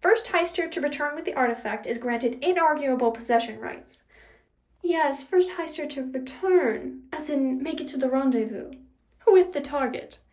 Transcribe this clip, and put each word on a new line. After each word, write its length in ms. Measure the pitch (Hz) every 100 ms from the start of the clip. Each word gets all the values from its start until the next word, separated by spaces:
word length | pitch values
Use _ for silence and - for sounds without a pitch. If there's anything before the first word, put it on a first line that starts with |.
First 260 | 349 453 -
heister 440 | 359 349 - 320
to 100 | -
return 340 | 285 285 294
with 100 | 302
the 100 | 349
artifact 520 | - 247 233 214 214 -
is 120 | 240
granted 420 | 247 233 247 247
inarguable 720 | 359 349 320 302 285 254 240
possession 440 | 226 - 233 240 214
rights. 460 | - - - - _ _ - _ _ _ _ _
Yes, 420 | 349 330 302 269
first 280 | - 370 359
heister 360 | - 320 - 285
to 200 | 277 262
return, 920 | 262 - - 381 370 254 214 - - -
as 180 | - 302
in 320 | 285 262 262
make 180 | 285 311
it 80 | -
to 80 | 269
the 140 | 262
rendezvous. 600 | 262 269 233 214 - - - - _ _ _ -
With 280 | 381 359
the 80 | 285
target. 560 | 285 285 254 - - - _